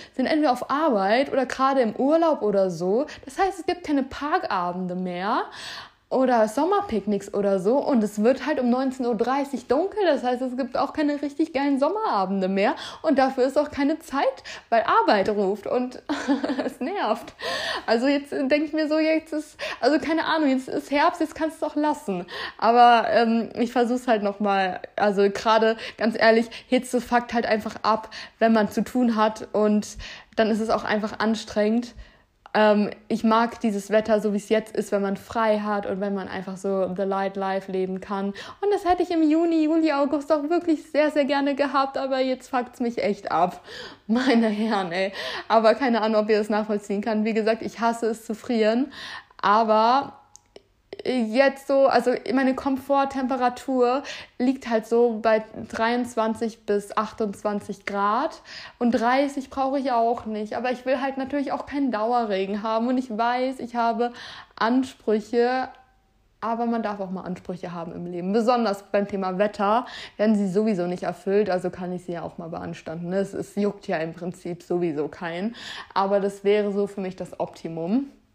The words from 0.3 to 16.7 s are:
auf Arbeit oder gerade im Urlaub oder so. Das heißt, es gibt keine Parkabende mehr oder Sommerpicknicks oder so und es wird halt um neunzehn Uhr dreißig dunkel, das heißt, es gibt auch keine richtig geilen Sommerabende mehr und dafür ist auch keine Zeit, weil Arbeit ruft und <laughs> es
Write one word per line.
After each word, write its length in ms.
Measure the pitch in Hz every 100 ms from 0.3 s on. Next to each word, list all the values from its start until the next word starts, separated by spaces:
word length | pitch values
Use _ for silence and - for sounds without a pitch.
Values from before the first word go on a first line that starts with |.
| 311 294
auf 160 | 240 -
Arbeit 640 | 277 320 214 190 233 285
oder 120 | 269 254
gerade 360 | - 269 277
im 120 | 226 -
Urlaub 460 | 269 320 330 294
oder 280 | 208 196 190
so. 360 | 165 180 214 294 - -
Das 120 | -
heißt, 220 | 381 381
es 60 | 320
gibt 200 | 359 -
keine 180 | 285
Parkabende 920 | 269 - 294 349 - 190 175 180 185 180
mehr 460 | 180 175 190 277 427 - - - - _ -
oder 360 | 240 262 240 214
Sommerpicknicks 880 | 269 320 403 403 214 202 202 - 202
oder 240 | 202 196
so 180 | 180 277
und 260 | - 254
es 200 | 208 -
wird 240 | 220 262 294
halt 120 | 285
um 120 | 247
neunzehn 340 | 247 269 262 240
Uhr 100 | 226
dreißig 520 | 233 269 277 240 -
dunkel, 320 | 262 381 415 359
das 160 | 269
heißt, 180 | 247 247
es 160 | 262 247
gibt 180 | 262 -
auch 160 | 285
keine 300 | - 294 285
richtig 320 | 285 285 320
geilen 240 | 269 285 269
Sommerabende 720 | 285 415 440 220 185 196 190
mehr 260 | 196 214 330 - -
und 160 | 320 269
dafür 240 | 262 262
ist 160 | 262 294
auch 100 | 285
keine 300 | - 285 320
Zeit, 260 | - 269 494 - - - -
weil 120 | 226
Arbeit 480 | - 440 392 214 190
ruft 380 | 208 190 208 -
und 340 | 247 254 - - 285 -
<laughs> 320 | 277 - 277
es 140 | -